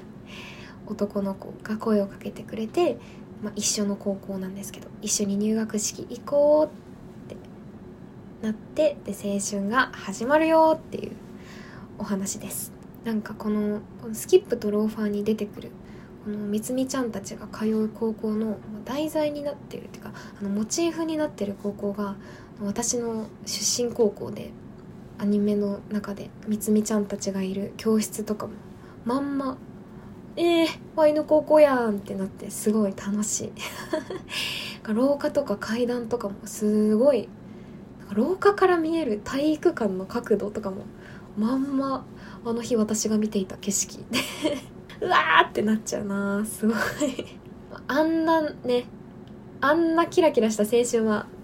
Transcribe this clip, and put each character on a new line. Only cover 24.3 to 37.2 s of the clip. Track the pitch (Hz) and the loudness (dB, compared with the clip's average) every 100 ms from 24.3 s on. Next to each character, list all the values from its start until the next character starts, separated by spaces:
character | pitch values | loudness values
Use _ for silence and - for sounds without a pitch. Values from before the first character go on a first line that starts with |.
で、 | - - - - - - - - - | -8 -10 -12 -16 -16 -18 -16 -16 -2
ア | 202 | 2
ニ | 208 | 4
メ | 208 208 | 4 2
の | 202 202 - | 0 -2 -4
中 | 208 202 | -6 -4
で | 196 - - 220 | -8 -10 -10 -4
み | 208 | -2
つ | - | 4
み | 214 | 4
ち | 214 | 4
ゃ | 214 | 2
ん | 202 | 0
た | 202 | -2
ち | 196 | -2
が | 190 | -2
い | 190 | -2
る | 190 202 - | -2 -4 -2
教 | 220 220 | 2 4
室 | 214 - | 2 -4
と | 208 214 | -4 -4
か | - | -6
も、 | - - - - - 233 | -10 -16 -18 -18 -10 -2
ま | 269 | -2
ん | 285 277 | 0 -2
ま、 | 262 254 - - - - - - - - | -4 -6 -14 -16 -16 -18 -16 -16 -12 0
「え | 339 339 320 | 4 6 4
ー、 | - - 320 | 0 -4 6
ワ | 302 | 6
イ | |
の | 302 | 6
高 | 302 302 | 4 4
校 | 294 302 | 8 10
や | 294 254 | 10 8
ん」 | 233 202 | 2 0
っ | |
て | 196 196 | -4 -4
な | 190 | -6
っ | |
て、 | - - | -6 -10
す | - 220 | 0 2
ご | 214 196 | 4 2
い | 202 | 0
楽 | 202 208 | -2 -2
し | 208 - 214 | 0 -2 -6
い。 | - - - - 311 - - - - - - - - 226 | -8 -10 -10 -6 -6 -4 -10 -8 -6 -4 -6 -8 -10 -2
<laughs> | |
廊 | 214 269 277 | 2 4 4
下 | 294 | 2
と | 294 | 0
か | 277 202 | 0 -2
階 | - 226 240 | -2 0 0
段 | 247 226 | 0 -2
と | 240 | -2
か | 202 | -2
も | 202 214 | -6 -10
す | - 214 214 214 214 | -2 2 4 6 8
ご | 277 | 8
い、 | 240 | 6